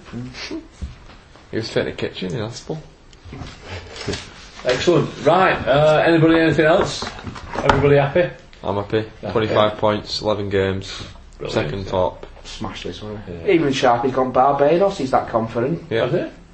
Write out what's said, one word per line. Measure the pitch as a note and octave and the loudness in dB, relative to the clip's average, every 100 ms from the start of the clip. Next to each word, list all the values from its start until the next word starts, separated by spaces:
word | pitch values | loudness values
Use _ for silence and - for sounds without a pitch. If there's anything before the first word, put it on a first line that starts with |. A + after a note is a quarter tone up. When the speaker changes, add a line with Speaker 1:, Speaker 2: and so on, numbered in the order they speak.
| - | -12
Speaker 1:
Mm. | A#2 B2+ B2 - D#4+ - - - - - - - - - | -12 -12 -12 -12 -12 -14 -14 -14 -14 -20 -20 -20 -20 -10
Speaker 2:
He | - | -8
was | A2 | -4
fit | B2+ - | -4 -4
in | - | -4
the | |
kitchen | - - - | -8 -6 -8
in | C#3+ | -6
hospital. | A2 A#2+ - D#3 - - - - - C3+ - - - F#2 - - - - - - - - - | -8 -10 -10 -10 -12 -20 -20 -20 -18 -16 -16 -16 -14 -14 -14 -12 -10 -10 -12 -18 -20 -8 -2
Speaker 3:
Excellent. | B2+ F3 D#3 A#2 - C3 | 0 2 2 2 0 2
Right, | F3+ F3+ C#3+ A2 | 4 4 2 2
uh, | C#3 D#3 D3+ D#3+ | 4 6 4 4
anybody, | E3 D#3+ E3 | 6 6 6
anything | D#3+ C#3+ D#3 | 4 4 4
else? | D#3+ - - - - - - - - | 4 2 -4 -10 -12 -12 -14 -10 -2
Everybody | - C#3 C#3+ C#3+ | 2 4 6 4
happy? | C#3 F3 F3 - - - | 4 2 0 -2 -20 -10
Speaker 2:
I'm | F2 G2+ | -6 -4
happy. | G2 A2 G2+ - | -2 -2 -2 -8
Speaker 3:
Yeah. | G#2+ | -4
Speaker 2:
Twenty-five | A2 A2 G#2+ G#2+ | -2 2 4 2
Speaker 3:
Yeah. | G#2 | 2
Speaker 2:
points, | G#2+ G#2 - - | 0 0 -4 -4
eleven | G#2 G#2 G2+ | -2 -2 -2
games, | G2 F#2+ F#2+ G2 - - - - - | 0 0 -2 -6 -12 -14 -18 -20 -14
Speaker 3:
Brilliant. | - A2+ D2+ | -6 -4 -2
Speaker 2:
second | G2 F#2+ | -4 -4
top. | F#2+ F#2 - - - - | 0 0 -2 -14 -18 -16
Speaker 1:
Smashed | - - - - | -12 -12 -10 -12
this | - | -12
one. | G#2+ G#2 F#2+ | -12 -12 -12
Speaker 3:
Yeah. | E2+ G3+ | -6 2
Speaker 1:
Even | E3+ C#3+ | 2 2
Sharpie's | B2+ C3+ A#2+ C3 | 2 4 4 2
gone | C3 B2+ | 0 0
Barbados, | D#3 D3+ C#3 C#3+ E3+ G3 - | 4 4 4 4 4 2 0
he's | C3 | 0
that | B2 - | 0 0
confident. | A2+ A2+ A#2 C3 E3 - | -2 -2 -2 -2 -2 -2
Speaker 2:
Yeah. | A2+ B2+ | -2 0
Speaker 3:
Has | |
it? | F3 D#4+ - - | 0 -4 -10 -12